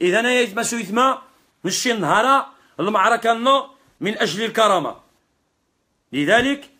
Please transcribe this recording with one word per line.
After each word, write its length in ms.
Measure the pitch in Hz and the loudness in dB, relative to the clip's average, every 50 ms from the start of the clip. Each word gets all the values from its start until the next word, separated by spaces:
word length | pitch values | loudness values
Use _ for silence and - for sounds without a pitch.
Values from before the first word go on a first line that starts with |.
إذا 200 | 175 180 185 220 | -2 0 0 0
يا 220 | 233 247 247 247 | 0 0 0 0
إثما 200 | 247 202 190 233 | 0 -2 -2 -6
سو 140 | 202 - 240 | -6 -4 -4
إثما، 460 | 233 202 175 208 240 254 269 254 - - _ _ _ _ _ _ _ - | -6 -6 -4 0 2 2 2 0 -2 -8 _ _ _ _ _ _ _ -8
نشي 280 | 190 - - - 247 | -6 -6 -4 -2 -2
النهار 540 | 226 214 165 147 180 208 233 262 277 269 - - - _ _ _ _ - | -2 -2 0 2 2 2 4 4 2 2 0 -4 -12 _ _ _ _ -6
المعركة 520 | 165 208 214 196 190 226 240 226 226 226 | -4 -2 0 2 2 2 2 0 0 0
لنا 380 | 233 226 240 262 277 269 269 - - _ _ _ _ - | 0 0 2 2 2 2 0 -4 -14 _ _ _ _ -8
من 180 | 156 202 220 - | -6 -4 -2 -2
أجل 260 | 233 180 151 208 226 | -4 -4 -4 -4 -6
الكرامة. 520 | 214 - 220 220 208 190 170 139 120 - - _ _ _ _ _ _ _ _ _ _ _ _ _ _ _ _ _ _ _ _ _ - | -2 0 2 2 2 2 0 -2 -4 -10 -12 _ _ _ _ _ _ _ _ _ _ _ _ _ _ _ _ _ _ _ _ _ -8
لذلك 580 | - 139 147 156 214 240 247 277 285 285 - - _ | -4 -2 0 2 2 2 2 0 -2 -4 -8 -20 _